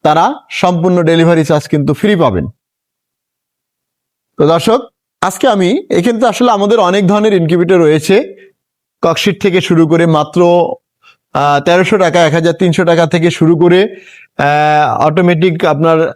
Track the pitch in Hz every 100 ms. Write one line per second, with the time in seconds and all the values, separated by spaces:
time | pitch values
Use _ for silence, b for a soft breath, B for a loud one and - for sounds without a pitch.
0 | 156 156 202 311 _ - 180 175 180 180
1 | 165 165 165 165 151 151 - 151 143 147
2 | 208 196 143 92 65 - _ _ _ _
3 | _ _ _ _ _ _ _ _ _ _
4 | _ _ _ - 147 165 220 240 - _
5 | _ _ 180 - 269 208 180 294 - 175
6 | 196 226 240 - 247 208 202 226 180 196
7 | 185 208 214 196 165 175 175 185 156 156
8 | - 196 339 - B _ _ _ _ _
9 | 170 160 208 196 202 180 - 170 160 165
10 | 165 156 147 175 175 175 165 - _ _
11 | b b _ - 143 143 143 175 180 208
12 | 175 175 160 165 165 165 180 160 175 170
13 | 160 165 165 170 160 165 175 180 214 -
14 | - - _ - 143 147 151 151 147 113
15 | 151 156 180 170 185 165 165 147 165 160
16 | 160